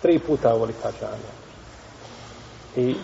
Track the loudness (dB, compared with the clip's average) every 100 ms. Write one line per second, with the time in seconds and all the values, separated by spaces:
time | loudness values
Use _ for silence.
0 | 6 6 4 4 4 4 2 -2 -6 -4
1 | -8 -8 -12 -16 -20 -20 -20 -20 -20 -18
2 | -18 -18 -18 -18 -18 -18 -6 0 2 0